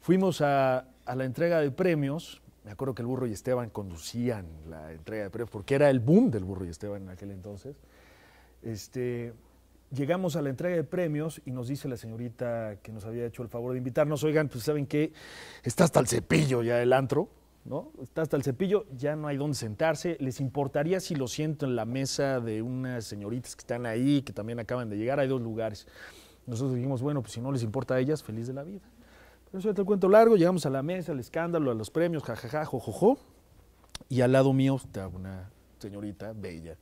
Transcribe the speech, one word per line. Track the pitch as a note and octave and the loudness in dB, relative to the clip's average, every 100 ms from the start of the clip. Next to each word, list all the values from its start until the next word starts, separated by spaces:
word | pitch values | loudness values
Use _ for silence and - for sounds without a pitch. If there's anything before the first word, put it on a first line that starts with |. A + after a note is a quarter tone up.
Fuimos | - F#3 F#3+ E3 | 4 4 4 2
a, | D3 C#3 C3+ C3 - - | 2 4 4 2 -2 -18
a | - B2+ | -8 -4
la | |
entrega | C3 B2 E3+ E3+ | -4 0 2 2
de | D3 | 2
premios, | B2 F#3 D#3+ C#3 D3+ - - - - | 2 2 2 0 -4 -8 -18 -20 -20
me | G#2+ | -16
acuerdo | G2+ C3+ | -8 -6
que | A2 | -4
el | A#2 | -4
Burro | B2+ B2+ | -2 -2
y | |
Esteban | G2+ - B2+ A#2 | -4 -2 -2 -2
conducían | - G2 E2+ - A#2 A#2+ A2 F2 D#2 D#2 | -8 -10 -10 -10 -4 -2 -2 -8 -14 -16
la | D#2+ D#2 | -14 -14
entrega | D#2+ D#2+ G#2+ | -14 -10 -8
de | G2+ | -8
premios, | A2 A2+ | -8 -8
porque | G#2+ F#2+ | -8 -2
era | C3+ D3 | 6 6
el | C3 | 6
boom | A2+ F3 B3 | 6 6 6
del | A2+ | 2
Burro | F#2 F#2 | -4 -6
y | F#2 | -8
Esteban | E2 G#2 G2+ | -8 -8 -8
en | F#2+ | -10
aquel | F2+ G2+ | -14 -14
entonces. | F#2+ F#2+ G2+ C3 D3 - - - - - - - _ | -14 -14 -14 -14 -18 -20 -20 -20 -20 -20 -20 -20 _
Este, | A2+ A2 - C3 B2 A#2+ A#2+ A#2+ - _ _ _ _ | -10 -10 -10 -6 -4 -4 -8 -12 -20 _ _ _ _
llegamos | C3 C#3+ F3+ F#3 D#3+ | -4 0 0 0 -2
a | |
la | C#3+ | -4
entrega | B2+ E3+ F3 | -2 -2 -2
de | |
premios | D3 F3+ F3 D3 D#3+ - | -2 -2 -2 -2 -4 -6
y | - | -10
nos | B2+ A#2+ | -8 -6
dice | C#3 D3 | -6 -6
la | A#2+ | -8
señorita | A2+ A2+ A#2+ A#2 B2 A#2 A2 G2+ | -10 -10 -10 -6 -4 -4 -6 -10
que | - | -12
nos | A2 | -12
había | A2 A#2 A#2 | -8 -6 -6
hecho | - | -6
el | A#2+ | -10
favor | A#2+ B2 | -6 -4
de | B2+ | -4
invitarnos, | B2+ B2 D3+ D3+ | -2 2 2 2
"Oigan, | D3+ D3+ D3+ | 2 2 0
pues, | B2 | -2
¿saben | A2+ D3+ C#3 | -2 -2 0
qué? | D3 D#3 - - - - - | 0 0 -4 -20 -18 -18 -8
Está | - - | -6 4
hasta | E3+ - | 6 6
el | C3 | 4
cepillo | A#2+ - D#3+ D3+ B2+ | 0 2 4 4 2
ya | A#2 A#2+ | 2 2
el | B2 | 6
antro, | B2+ C3+ D3 D3 - _ _ | 4 4 0 0 -6 _ _
¿no? | - C3+ C4+ - | -8 -8 -8 -14
Está | C3+ - | -10 -4
hasta | D#3+ D3+ | 0 0
el | |
cepillo, | C3+ B2 F#3+ G3+ D#3 B2+ | 0 -2 2 0 0 -6
ya | C#3+ D#3 | -4 -4
no | D3+ | -4
hay | C#3+ | -2
dónde | D3 C#3 | -2 -2
sentarse. | A2+ G#2+ D#3+ D#3 F3+ E3 | -4 0 0 2 -2 -2
¿Les | C3+ B2 | -4 -2
importaría | C3+ C3+ C#3 C#3+ D3+ F#3 | -2 0 0 0 0 0
si | - | 0
lo | D#3 B2+ | -2 -2
siento | - D3+ D3 C#3 | -2 -2 -2 -2
en | B2 | -2
la | |
mesa | A2 B2+ C3+ - C#3 C3 | -2 -2 -4 0 0 0
de | A#2 A2 | -2 -4
unas | A#2 B2+ C3 B2 | -4 -4 -4 -6
señoritas | G#2+ G#2 G2+ B2 B2 - | -8 -8 -6 -6 -8 -16
que | |
están | - A#2+ A#2+ | -8 -6 -2
ahí, | A2+ C3 C#3+ | 0 4 2
que | B2+ | 0
también | G2 G#2+ A#2+ | -8 -8 -8
acaban | A2 B2 A#2 | -4 -4 -4
de | G#2 | -4
llegar? | A2+ C#3+ | 0 2
Hay | C3+ | 2
dos | C3 | 0
lugares". | A#2 A2 A2 G#2+ - - - - - - - | -2 -4 -4 -6 -16 -20 -20 -20 -20 -20 -8
Nosotros | A2+ C3+ | -4 -2
dijimos, | B2+ B2+ C3 | -2 -2 -2
"Bueno, | C3+ D3 | -2 -2
pues | A2 | -4
si | - | -8
no | B2 | -4
les | C#3 | -2
importa | A#2 G#2 B2+ | -2 -4 0
a | C3 | 0
ellas, | C3 D3+ | 2 -2
feliz | - A2 A#2 | -4 -8 -8
de | |
la | C3 | -10
vida". | D3 G3 - - - - - - _ | -10 -14 -18 -20 -20 -20 -20 -20 _
Pero | F#3+ | -4
eso | F#3+ | -2
ya | |
te | G3+ | 0
cuento | F#3+ G3+ F#3 | 2 4 10
largo, | G#3 A3+ A3 | 10 10 10
llegamos | E3 F#3 D3+ | 6 4 0
a | |
la | C3+ | -2
mesa, | C#3 F#3 E3 | -2 -4 -4
al | D3 | -6
escándalo, | A#2 E3 E3+ E3+ C#3+ | -4 -4 -2 0 0
a | |
los | A2+ G#2+ | 0 -2
premios, | - E3+ D#3+ | 0 0 0
jajaja, | - A2 A#2+ C#3+ | -4 -8 -6 -6
jojojo. | D#3 C3 - G#2 F#3+ C#4 - - _ - - _ - - - | -4 -6 -6 4 4 4 -2 -20 _ -20 -20 _ -20 -20 -4
Y | B2 | 2
al | B2 | 6
lado | C3 C3+ | 8 6
mío | C3+ C3+ C3+ | 6 4 2
está | - - F#2+ | -4 -10 -10
una | F2+ F#2 F#2+ F#2+ - _ _ | -10 -10 -12 -14 -20 _ _
señorita | G#2+ G2+ G#2 F#2 G2+ | -14 -10 -10 -10 -12
bella. | A2 F#2+ E2 E2 D#2 | -10 -10 -10 -14 -16